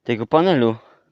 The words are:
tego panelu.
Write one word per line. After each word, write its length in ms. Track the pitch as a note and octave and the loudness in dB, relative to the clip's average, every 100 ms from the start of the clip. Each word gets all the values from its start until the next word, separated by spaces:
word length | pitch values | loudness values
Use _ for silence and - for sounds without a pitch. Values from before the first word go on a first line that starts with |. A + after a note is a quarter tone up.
tego 220 | - A2+ A#2+ | -8 -6 -2
panelu. 500 | D#3 F#3 D3+ A#2 A2+ - _ _ | 0 2 2 0 -2 -14 _ _